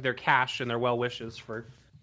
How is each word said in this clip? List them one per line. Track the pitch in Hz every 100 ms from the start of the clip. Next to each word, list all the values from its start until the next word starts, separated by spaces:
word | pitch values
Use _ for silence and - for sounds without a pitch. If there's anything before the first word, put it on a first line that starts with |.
their | 131
cash | 120 - 135 127 -
and | 120
their | 117
well | 123 120
wishes | 120 - 117 117
for, | - 113 117 - _ -